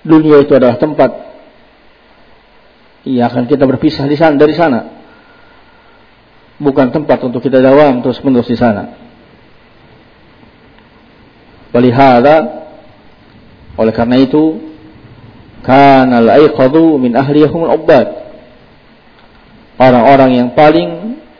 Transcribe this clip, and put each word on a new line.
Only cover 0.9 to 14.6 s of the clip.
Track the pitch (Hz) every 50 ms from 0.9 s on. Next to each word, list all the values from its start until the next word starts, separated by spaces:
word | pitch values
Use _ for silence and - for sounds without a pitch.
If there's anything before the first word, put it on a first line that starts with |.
| 143 - 135 120 - - - - - - - - _ _ _ _ _ _ _ _ _ _ _ _ _ _ _ _ _ _ _ _ _ _ _ _ _ _ _ _ _ _ _
yang | 135 131 123 120 117
akan | 120 127 123
kita | 120 147 127 135 131
berpisah | 131 123 - 151 - - 135 143
di | 147
sana, | 143 165 160 147
dari | 139 151 151 147
sana, | 165 170 156 123 110 - - - - - _ _ _ _ _ _ _ _ _ _ _ _ _ _ _ _ _ _ _ _ _ _ _ _ _ _ _ _ _ _
bukan | _ 147 143 131 143 135 123
tempat | 117 156 147 - 131 120
untuk | - 123 117 123
kita | - 135 131 131
dawam | 127 131 135 147 151 143 127 123
terus-menerus | 117 131 117 - - 139 131 120 113 -
di | 120
sana. | 113 123 117 104 101 87 - - - - - _ _ _ _ _ _ _ _ _ _ _ _ _ _ _ _ _ _ _ _ _ _ _ _ _ _ - _ _ _ _ _ _ _ _ _ _ _ _ _ _ _ _ _ _ _ _ _ _ _ - _
Walihada, | 120 120 123 127 117 135 139 135 123 120 123 143 156 160 113 - - - - - - - _ - _ _ _ - _ _ _ _ _ - _ - - _ - - -
oleh | - 113 113 110
karena | 120 117 117 123 131
itu, | 135 127 - 151 156 160 160 -